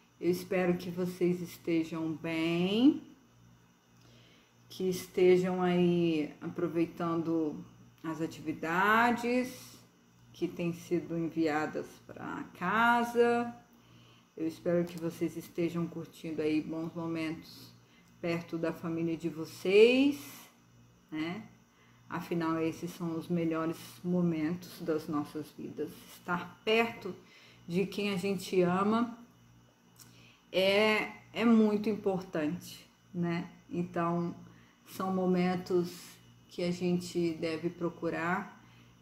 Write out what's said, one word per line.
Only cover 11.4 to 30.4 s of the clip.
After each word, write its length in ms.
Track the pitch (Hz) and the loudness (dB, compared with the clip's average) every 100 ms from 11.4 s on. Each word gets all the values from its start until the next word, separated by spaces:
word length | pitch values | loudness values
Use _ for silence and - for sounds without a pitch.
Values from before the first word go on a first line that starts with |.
| 160 147 151 147 - - - | 0 2 -2 -4 -8 -12 -18
pra 380 | - - - - - | -14 -10 -10 -10 -6
casa. 1000 | 180 208 233 240 233 233 240 240 233 - - - - - - - _ - | -2 2 4 4 2 4 4 4 0 -8 -18 -20 -20 -20 -20 -20 _ -8
Eu 100 | 160 | -6
espero 380 | 160 175 175 | -4 0 2
que 140 | 175 175 | 0 -4
vocês 340 | 165 165 170 | -8 -4 -4
estejam 520 | 170 - - 170 170 170 | -4 -8 -4 -2 -2 -4
curtindo 560 | 170 156 - 165 156 | -6 -12 -12 -8 -4
aí 180 | 156 156 | 0 0
bons 340 | 147 160 165 | 0 -4 -6
momentos 800 | 165 165 165 160 165 - - - - - - - - | -6 -6 -4 -4 -8 -12 -20 -20 -20 -20 -20 -20 -8
perto 380 | 175 170 - 170 | -4 -4 -4 -4
da 120 | 165 | -4
família 460 | 165 175 165 165 160 | -4 -4 -2 -2 -2
de 140 | 165 | -4
vocês, 880 | 156 156 - 185 202 226 254 285 285 - - - _ _ - - _ _ | -6 -8 -6 4 8 10 8 4 2 -6 -18 -20 _ _ -20 -20 _ _
né? 320 | 156 160 202 220 - _ _ _ - - | -6 -6 -6 -10 -20 _ _ _ -20 -12
Afinal, 520 | 160 - 170 160 165 | -10 -4 -2 0 0
esses 300 | 160 160 175 | -2 -2 -8
são 260 | - 175 165 | -6 -6 -4
os 100 | 160 | -2
melhores 520 | 175 165 160 160 165 - - | 0 2 0 -2 -4 -10 -8
momentos 760 | 180 180 175 160 151 180 - - | -2 2 2 2 0 -2 -8 -8
das 260 | 165 156 156 | -2 -2 -2
nossas 420 | 147 147 156 147 - | -4 -4 -6 -10 -10
vidas. 340 | - 117 147 - - | -10 -8 -8 -8 -20
Estar 480 | - - 175 - - | -14 -6 -4 -6 -6
perto 520 | - 220 226 - 185 180 - - - - - | 0 2 2 -4 -10 -12 -16 -20 -20 -20 -4
de 200 | 170 185 | -2 0
quem 260 | - 202 | -2 -2
a 60 | 190 | -2
gente 420 | 196 190 - 190 | -2 -4 0 2
ama 580 | 175 180 202 226 240 - - - - - - _ _ - - - - - | 4 4 2 2 0 -4 -18 -20 -20 -20 -20 _ _ -20 -20 -20 -20 -20